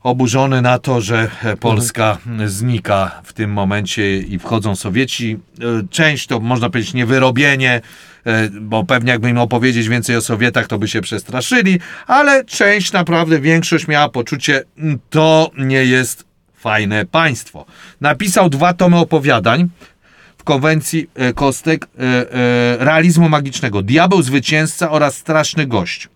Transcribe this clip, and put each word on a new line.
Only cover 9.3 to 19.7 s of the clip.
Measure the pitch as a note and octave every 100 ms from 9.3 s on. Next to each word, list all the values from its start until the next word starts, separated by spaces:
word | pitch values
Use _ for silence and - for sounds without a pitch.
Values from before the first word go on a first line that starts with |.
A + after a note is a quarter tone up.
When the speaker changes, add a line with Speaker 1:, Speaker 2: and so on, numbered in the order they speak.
| A#2+
Speaker 1:
opowiedzieć | A#2+ A#2+ B2+ A#2 A2
więcej | A#2+ A2+ A#2+
o |
Sowietach, | A#2 A2 A#2+ A2+ G#2+
to | G#2+
by | G#2
się | A2+
przestraszyli, | F#2 G#2 - B2 - B3 F#3+ F3+ - - -
ale | C4 C#4+ C4+ C4
część, | - G3+ G#3 F3+
naprawdę | G3 E3 E3+ D#3+ D#3
większość | C#3+ E3 E3 D#3+ -
miała | D3 D3
poczucie: | B2 A#2 C#3+ - C#3 - -
"Mm, | D#3 C3+ _
to | D#3 D#3+ D#3+ D#3+ -
nie | C3 C3+ B2+
jest | B2+ C3 - _ _ _ _
fajne | A2+ G#2+ G2+ G#2+ F#2+
państwo". | D#3+ D#3+ A#2 - D#2 - - - _
Napisał | C#3+ D3 G3+ G#3 F3+
dwa | C3+ F3
tomy | F3 F3+ F3
opowiadań | D#3+ D#3+ C#3 A#2+ G#2+ C3+ F3